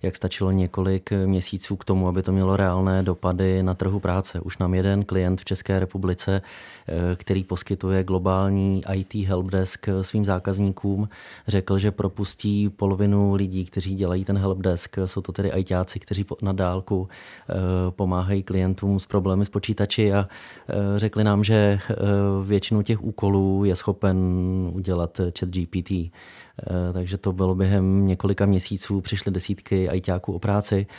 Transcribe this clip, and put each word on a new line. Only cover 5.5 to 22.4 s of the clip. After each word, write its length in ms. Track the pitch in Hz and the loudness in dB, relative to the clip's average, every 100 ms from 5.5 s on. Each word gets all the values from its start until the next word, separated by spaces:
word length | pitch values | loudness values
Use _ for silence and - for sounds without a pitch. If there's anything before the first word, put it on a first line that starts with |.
| 95 - 95 | -6 -2 0
republice, 600 | 92 95 92 90 - 98 - - - - - | 0 -2 -2 -2 0 -2 -2 -14 -20 -16 -6
eh, 280 | 82 87 90 | -2 0 -2
který 280 | - 95 | -2 -2
poskytuje 600 | 95 92 - 95 95 95 | -2 -6 -4 -4 0 0
globální 800 | 92 92 92 95 98 98 98 95 - | 0 0 2 2 2 2 2 0 -2
I 180 | 98 | -4
T 220 | 92 107 95 | -4 -4 -2
helpdesk 640 | 92 92 95 92 - - 95 | -2 0 -2 -2 -4 -2 -2
svým 240 | 95 107 101 | -2 -2 0
zákazníkům, 840 | 92 95 95 98 95 101 98 107 - - - - | 0 0 0 0 0 -2 -2 -4 -8 -20 -12 -2
řekl, 300 | 101 92 98 | 0 2 0
že 140 | 101 | 0
propustí 800 | - 98 - 101 - 104 101 104 | 0 -2 -4 -6 -4 -2 0 -2
polovinu 640 | 101 98 95 101 101 101 | 0 0 2 2 4 2
lidí, 320 | 98 95 95 90 | 2 -2 -4 -6
kteří 300 | 98 92 95 | -6 -4 -2
dělají 300 | 90 92 95 | 0 0 0
ten 120 | 98 | 0
helpdesk. 600 | 98 95 92 87 - - 92 | 0 0 0 -2 -4 -4 -4
Jsou 160 | - | -4
to 100 | - | -6
tedy 200 | 90 98 | -4 -2
ajťáci, 480 | 95 92 92 90 - | -2 0 0 -2 -6
kteří 240 | - 95 | -6 -4
po-, 140 | 101 - | -4 -4
na 120 | 98 | -2
dálku, 560 | 95 90 92 - 95 92 - - - - | 0 0 -2 -2 -2 -4 -12 -20 -16 -6
eh, 40 | 92 92 92 92 | -2 0 2 0
pomáhají 540 | 90 95 90 90 98 | 0 0 0 0 -2
klientům 560 | 95 95 92 92 101 98 | 0 0 0 0 0 0
s 60 | - | 0
problémy 400 | 101 95 95 101 | 0 2 2 0
s 40 | |
počítači 640 | 101 - 104 101 - 104 | -2 -4 -2 0 2 2
a, 140 | 98 95 - - - - | 2 0 -6 -20 -14 -6
eh, 40 | 104 98 101 | -2 0 0
řekli 240 | 107 107 | 0 2
nám, 200 | 104 101 | 4 4
že, 360 | 104 110 104 101 - | 4 6 6 2 -2
eh, 60 | 107 101 101 101 98 | 0 2 2 2 0